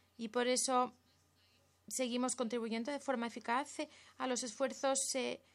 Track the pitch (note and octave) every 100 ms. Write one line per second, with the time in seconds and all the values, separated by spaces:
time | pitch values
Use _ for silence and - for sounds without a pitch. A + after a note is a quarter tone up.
0 | _ - A3+ B3 B3 B3+ - B3+ B3 -
1 | _ _ _ _ _ _ _ _ - -
2 | B3+ B3 B3+ - A3+ A#3+ A3+ A3+ A#3+ C#4+
3 | C#4 B3 A#3 A#3 A3+ A#3+ D4 - D4+ -
4 | - - C4 B3 B3+ - C4 - C4+ C4+
5 | - C4 A#3+ - -